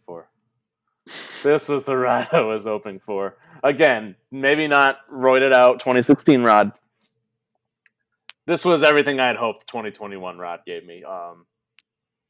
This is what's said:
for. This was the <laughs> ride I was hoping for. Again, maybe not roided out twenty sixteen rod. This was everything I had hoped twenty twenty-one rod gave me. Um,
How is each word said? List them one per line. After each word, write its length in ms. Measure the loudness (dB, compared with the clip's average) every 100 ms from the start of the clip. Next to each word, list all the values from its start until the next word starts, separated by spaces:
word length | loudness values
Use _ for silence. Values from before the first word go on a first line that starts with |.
| -20
for. 240 | -20 -20 _ _ _ _ _ _ _ -16 -14 -12 -6
This 240 | -2 -2 -2
was 160 | -6
the 120 | -4 -4
<laughs> 20 |
ride 320 | -2 -2 -2
I 100 | -2
was 240 | -2 -4 -6
hoping 340 | -8 -10 -16
for. 380 | -10 -8 -8 -10 _ -4
Again, 520 | -4 2 2 0 -6 -18 _
maybe 360 | -6 -2 0 0
not 300 | 2 2 0 -10
roided 420 | -2 2 4 4
out 260 | 6 6 4
twenty 200 | 0 0
sixteen 420 | 2 2 4 4
rod. 280 | 6 4 4 -2 _ _ _ _ _ _ _ _ _ _ _ _ _ _ _ -16 -6
This 180 | -4 0
was 180 | 2
everything 360 | 4 2 2 0
I 80 | -2
had 80 | -2
hoped 320 | -4 -6 -12
twenty 240 | -12 -10
twenty-one 460 | -12 -14 -14 -14 -14
rod 220 | -12 -14 -14
gave 200 | -16 -16
me. 180 | -20
Um, 420 | -16 -14 -16 -20 _ _ _ _ _ _ _ _